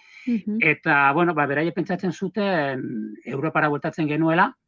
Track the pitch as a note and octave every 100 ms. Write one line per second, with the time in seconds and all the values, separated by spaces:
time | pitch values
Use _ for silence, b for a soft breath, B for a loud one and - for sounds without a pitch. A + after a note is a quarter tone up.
0 | B B B A3+ G#3 G#3+ D#3+ D3 E3+ C#3+
1 | C#3 D3 E3+ D3+ C#3+ C#3+ E3+ E3+ E3+ F3+
2 | F#3 - F#3 A3 G3+ E3+ C#3 C3+ E3 A2
3 | G#2+ G#2 - C3+ D#3+ D#3 D3 C#3+ D#3+ -
4 | D3+ D3+ D#3+ E3 A#3 -